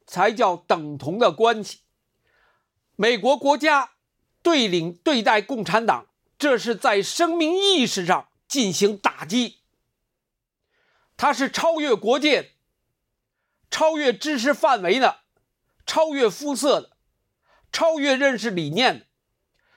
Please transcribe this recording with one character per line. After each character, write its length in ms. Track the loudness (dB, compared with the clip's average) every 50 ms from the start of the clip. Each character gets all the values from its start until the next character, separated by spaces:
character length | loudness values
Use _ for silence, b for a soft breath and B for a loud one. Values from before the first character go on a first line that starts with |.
| _
才 260 | -10 -2 0 0 2 2
叫 240 | 2 0 0 0
等 420 | 0 -2 -2 -2 -2 -2 -8 -10 -10
同 200 | -8 -6 -2 2
的 120 | 2 2
关 320 | 2 2 2 2 2 0 -4
系。 180 | -12 -16 -20 _ _ _ _ _ _ _ _ _ _ _ _ _ _ _ _ _ _ _ _ _ _ _
美 220 | -2 0 0 0 2
国 180 | 2 2 2
国 220 | 2 2 0 0 2
家 340 | 2 2 2 2 0 -2 _ _ _ _ _ _ _ _ _ _ 0
对 240 | 2 2 2 2
领， 280 | 2 0 -2 -2 -4 -6
对 280 | -4 -2 0 0 2 2
待 200 | 2 2 2 0
共 220 | -2 -6 -6 -4
产 200 | 0 0 0 2
党， 220 | 0 -2 -2 -4 _ _ _ _ _ _ -4
这 180 | 0 0 0
是 180 | 0 0 -4 -4
在 280 | -2 0 0 2 0 0
生 340 | -2 -2 0 0 0 0
命 200 | 0 0 0 0
意 300 | 0 0 0 2 2 0
识 200 | 0 -2 -2 0
上 220 | 0 0 -2 -2 _ _ _ _
进 260 | -8 -4 -2 -2 -2 0
行 240 | 0 0 0 0
打 280 | 0 -4 -4 -4 -6 -10
击。 340 | -6 -4 -4 -4 -4 -8 _ _ _ _ _ _ _ _ _ _ _ _ _ _ _ _ _ _ _ _ _ _ _ _ _ _ _ _ _ _ _ _
它 160 | -2 -2 0 0
是 180 | 0 -2 -4
超 300 | -4 -2 -2 -2 0 0
越 140 | 0 0 -2
国 240 | 0 0 0 0 2
界 240 | 2 2 0 0 -2
的， 60 | -4 _ _ _ _ _ _ _ _ _ _ _ _ _ _ _ _ _ _ _ _ _ _ _ -8
超 280 | -4 0 0 0 2 0
越 140 | 0 0 -2
知 260 | -2 -2 -6 -4 -2
识 160 | 0 -2 -2
范 280 | 0 2 0 0 2 0
围 180 | 0 0 2
的， 200 | 2 0 0 -2 _ _ _ _ _ _ _ _ _ _ _ _ -10
超 300 | -4 0 0 0 0 0
越 160 | 0 0 0
肤 240 | -2 -2 -6 -6 -6
色 260 | -2 0 0 0 0
的， 160 | -2 -6 _ _ _ _ _ _ _ _ _ _ _ _ _ _ _ _ -4
超 260 | -2 0 0 0 0
越 160 | 0 0 0
认 240 | 2 2 0 0 0
识 120 | -4 -6
理 200 | -4 -4 -6 -4
念 300 | 0 0 2 2 0 -2
的。 60 | -8 _ _ _ _ _ _ _ _ _ _ _ _ _ _